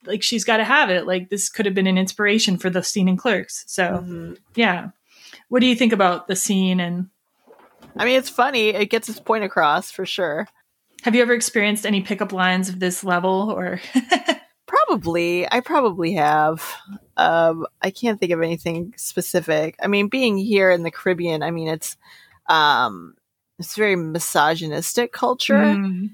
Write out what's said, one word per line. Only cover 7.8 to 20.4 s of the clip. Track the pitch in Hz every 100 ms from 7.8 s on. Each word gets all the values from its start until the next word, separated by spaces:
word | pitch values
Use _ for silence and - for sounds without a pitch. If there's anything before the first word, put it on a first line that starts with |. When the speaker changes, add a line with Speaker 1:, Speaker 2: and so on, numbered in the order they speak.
| - -
Speaker 2:
I | 226
mean, | 262
it's | 262
funny. | - 247 269 214
It | 202 208
gets | 226 226
its | 220
point | - 220
across | 202 - 151 156 -
for | - 190
sure. | - 175 147 208 _ _ _ _ -
Speaker 1:
Have | -
you | 233
ever | 240
experienced | 240 233 240 208 208
any | 208 202
pickup | 190 196 196
lines | 190 185 185 185
of | 185
this | 185 180
level | 190 175 185 190 208
or? | 214 180 185 -
<laughs> | 262 240 330 - 311 - _ -
Speaker 2:
Probably. | 539 605 277 165 170 170 175 -
I | 240
probably | 247 311 247 180 165
have. | 165 147 151 156 160 - - - 202 _ -
Um, | 165 165 165 165 160 _
I | 190
can't | 190 233 208
think | 180
of | 170
anything | 165 165 - 165 175 -
specific. | - - 170 180 165 156 160 -
I | 190
mean, | 202 208
being | 262 254
here | 196